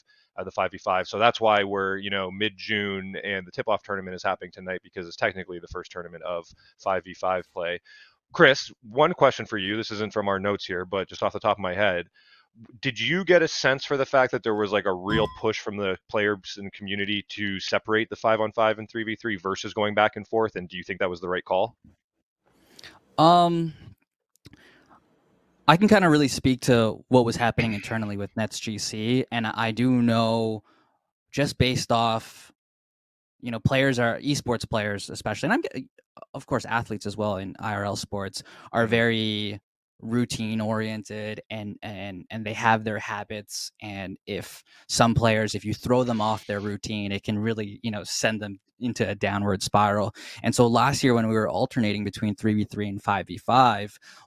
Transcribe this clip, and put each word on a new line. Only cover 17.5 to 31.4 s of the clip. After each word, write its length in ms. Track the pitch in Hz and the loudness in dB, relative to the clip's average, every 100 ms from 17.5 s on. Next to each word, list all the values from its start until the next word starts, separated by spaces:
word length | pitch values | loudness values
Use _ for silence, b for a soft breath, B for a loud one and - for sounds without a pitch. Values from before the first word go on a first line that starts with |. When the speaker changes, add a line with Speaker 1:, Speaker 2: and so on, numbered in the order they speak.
| 95 | -4
Speaker 1:
separate 500 | - 101 - 110 113 | -2 -2 0 0 0
the 60 | - | -2
five-on-five 640 | 113 110 110 117 110 107 | 0 2 0 2 2 0
and 100 | 107 | -6
three 140 | 117 | -8
v 120 | 110 110 | -6 -6
three 220 | 120 95 | -6 -4
versus 360 | 92 95 107 | -4 -4 -4
going 220 | 110 104 104 | -2 0 2
back 200 | 107 110 | 2 0
and 120 | 101 | -4
forth? 280 | 113 110 95 | -2 0 -4
And 140 | 87 | -10
do 80 | 92 | -12
you 60 | |
think 160 | 87 90 | -10 -4
that 100 | 95 | -4
was 120 | 87 | -4
the 80 | 90 | -4
right 160 | 90 - | -4 -2
call? 320 | 92 117 - - _ _ _ _ _ _ _ B B B B _ - | 0 -2 -6 -20 _ _ _ _ _ _ _ B B B B _ 4
Speaker 2:
Um, 560 | 160 175 170 170 165 - B - _ _ _ _ - b b b b b _ _ _ _ _ _ - | 6 8 6 2 -2 -6 B -20 _ _ _ _ -20 b b b b b _ _ _ _ _ _ 4
I 100 | 165 | 6
can 100 | 208 | 8
kinda 220 | 208 180 | 8 8
really 180 | 151 139 | 6 4
speak 340 | - 135 127 | 2 0 2
to 400 | - 120 110 - - | 4 6 4 0 4
what 160 | 127 117 | 4 6
was 100 | - | 2
happening 380 | 117 - 113 | 0 2 -2
internally 440 | 101 - 113 107 101 | -2 -4 -6 -4 -6
with 180 | 101 - | -6 -4
Nets 220 | 110 - | -4 -4
G 180 | - 104 | -6 -6
C, 480 | - 110 110 127 - | -6 -4 0 2 0
and 160 | 117 110 | -2 -2
I 240 | - 113 | -2 -2
do 300 | 107 127 127 | 2 2 4
know 640 | 117 113 113 113 113 107 - _ _ _ _ _ _ | 4 4 4 2 0 -4 -10 _ _ _ _ _ _
just 260 | - | -2